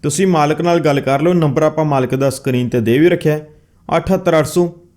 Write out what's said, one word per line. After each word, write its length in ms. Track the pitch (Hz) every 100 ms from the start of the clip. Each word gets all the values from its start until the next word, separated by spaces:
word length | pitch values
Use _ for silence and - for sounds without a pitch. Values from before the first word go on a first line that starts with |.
ਤੁਸੀਂ 240 | 151 147 190
ਮਾਲਕ 340 | 170 147 156
ਨਾਲ 180 | 175 170
ਗੱਲ 200 | 151 143
ਕਰ 220 | 139 139
ਲਿਓ, 100 | 160
ਨੰਬਰ 280 | 180 156 147
ਆਪਾਂ 220 | 156 151
ਮਾਲਕ 300 | 156 139 127
ਦਾ 140 | 131 139
ਸਕਰੀਨ 380 | 135 - 123 123
'ਤੇ 120 | 123
ਦੇ 180 | 110 123
ਵੀ 100 | 170
ਰੱਖਿਆ 240 | 175 156
ਹੈ, 160 | 151 151 - _ _ -
ਅਠੱਤਰ 500 | 165 165 185 190 165
ਅੱਠ 80 | 147
ਸੌ 220 | 180 170 175 _